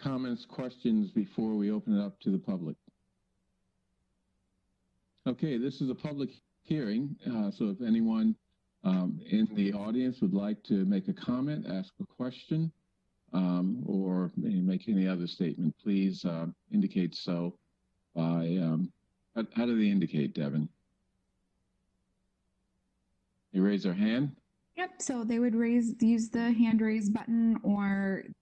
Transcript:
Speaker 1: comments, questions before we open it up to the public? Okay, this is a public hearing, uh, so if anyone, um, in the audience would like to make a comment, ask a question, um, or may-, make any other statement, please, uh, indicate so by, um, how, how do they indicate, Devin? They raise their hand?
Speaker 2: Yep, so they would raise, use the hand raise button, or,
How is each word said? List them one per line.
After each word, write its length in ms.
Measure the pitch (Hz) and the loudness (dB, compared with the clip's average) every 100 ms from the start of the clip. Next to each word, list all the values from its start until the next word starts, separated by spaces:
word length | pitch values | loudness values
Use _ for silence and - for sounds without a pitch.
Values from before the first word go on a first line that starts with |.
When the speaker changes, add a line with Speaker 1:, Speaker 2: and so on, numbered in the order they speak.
Speaker 1:
comments, 420 | 143 131 127 120 | -6 -4 -4 -6
questions 680 | - - 127 - 123 110 98 | -8 -10 -10 -4 0 2 2
before 420 | 113 98 - 110 | 0 -2 -2 -2
we 160 | 107 101 | 0 0
open 260 | 107 113 101 | 0 0 0
it 80 | |
up 140 | 101 - | 0 -4
to 100 | - | -2
the 80 | 95 | -2
public? 360 | - 92 80 - _ _ _ _ _ _ _ _ _ _ _ _ _ _ _ _ _ _ _ _ _ _ _ _ | -2 -6 -6 -10 _ _ _ _ _ _ _ _ _ _ _ _ _ _ _ _ _ _ _ _ _ _ _ _
Okay, 320 | 131 123 160 120 | -6 -2 -2 0
this 240 | 131 139 | -2 -2
is 80 | 135 | -4
a 60 | |
public 360 | 123 151 143 131 - _ _ | -4 -6 -6 -6 -8 _ _
hearing, 520 | - 156 113 110 143 - - | -4 -2 0 -2 -2 -6 -6
uh, 220 | 113 101 | -2 -2
so 160 | - 107 | -2 -2
if 120 | 98 | -2
anyone, 540 | 120 113 113 113 110 110 _ _ _ _ | 2 2 4 4 2 0 _ _ _ _
um, 380 | 95 92 90 - - | 0 2 0 -4 -2
in 160 | 104 107 | 2 2
the 180 | 104 98 | 2 0
audience 480 | 101 104 123 127 123 | 0 -2 0 0 0
would 140 | 98 | 0
like 260 | 98 101 107 | 2 0 -4
to 200 | - 101 | 0 2
make 220 | 95 98 95 | 2 2 0
a 60 | |
comment, 520 | 90 - 123 135 101 - | -4 -2 -2 -2 -4 -4
ask 220 | 95 - - | -6 -6 -10
a 60 | 95 | -12
question, 680 | - 127 123 - 160 160 - _ _ _ _ _ | -8 -8 -8 -4 -2 -2 -4 _ _ _ _ _
um, 520 | 92 90 90 92 123 - | 0 2 2 0 -2 -2
or 460 | 98 95 92 87 - | -2 0 0 0 -2
may-, 240 | - 95 | -2 2
make 280 | 92 92 - | 2 0 0
any 180 | 98 92 | 2 2
other 220 | 92 87 | 0 -4
statement, 480 | - 87 80 82 - | -4 -4 -2 -2 -2
please, 440 | 107 98 95 92 | 0 2 2 0
uh, 220 | 90 82 82 - _ | -4 -4 -6 -8 _
indicate 420 | 107 98 95 87 | 0 0 0 -2
so 420 | - - 87 85 - _ _ _ _ _ 82 | -2 -4 -2 -4 -6 _ _ _ _ _ -2
by, 420 | 82 85 82 92 | 0 0 0 0
um, 300 | 82 80 90 - _ _ _ 117 | 2 0 -2 -6 _ _ _ -6
how, 100 | 107 | -4
how 100 | 113 | -2
do 140 | 120 113 | 0 2
they 120 | 104 | 4
indicate, 440 | 101 80 78 69 | 2 2 0 -2
Devin? 340 | - 73 71 78 _ _ _ _ _ _ _ _ _ _ _ _ _ _ _ _ _ _ _ _ _ _ _ _ _ _ _ _ | -2 -2 -2 -4 _ _ _ _ _ _ _ _ _ _ _ _ _ _ _ _ _ _ _ _ _ _ _ _ _ _ _ _
They 80 | 95 | 0
raise 240 | 98 101 | 2 2
their 100 | 95 | 0
hand? 400 | 90 107 120 143 - _ _ _ - | 0 0 0 -2 -6 _ _ _ -8
Speaker 2:
Yep, 260 | 359 - | -8 -6
so 220 | - 254 | -6 -4
they 140 | 220 233 | -2 0
would 160 | 247 | 2
raise, 400 | 226 233 240 233 - | 2 2 2 0 2
use 300 | 226 233 226 | 4 4 0
the 220 | 233 233 | -2 2
hand 280 | 226 226 220 | 4 4 4
raise 300 | 220 220 202 | 2 0 0
button, 500 | 220 - 233 226 226 | -2 0 2 2 2
or, 600 | - 202 202 196 196 190 - - | 2 0 2 0 0 -2 -6 -14